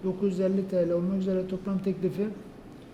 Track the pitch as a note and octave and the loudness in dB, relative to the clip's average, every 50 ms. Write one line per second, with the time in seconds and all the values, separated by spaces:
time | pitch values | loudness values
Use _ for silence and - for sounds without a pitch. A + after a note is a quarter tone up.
0 | F#3 F#3+ F#3 - G3+ G3+ F#3 F3+ F#3+ F#3 F#3+ F#3+ F#3 - F#3+ F3+ F3 E3+ E3+ F3 | 0 -2 -2 2 2 0 2 2 2 2 4 2 0 2 2 2 4 4 4 2
1 | F3 F#3 G3 G3 F#3+ G3 F#3+ F#3 F#3 F#3 F#3+ F#3 - G3+ G3 F#3 - G3+ F#3 - | 2 2 0 0 2 2 2 2 0 0 -4 -4 -2 -2 -2 0 0 0 0 0
2 | E3+ F#3 C#3+ E3 G#3 A3 G3+ - - - - - - - - - - - | 0 -2 0 0 -2 -2 -2 -8 -12 -16 -16 -18 -18 -18 -18 -18 -18 -20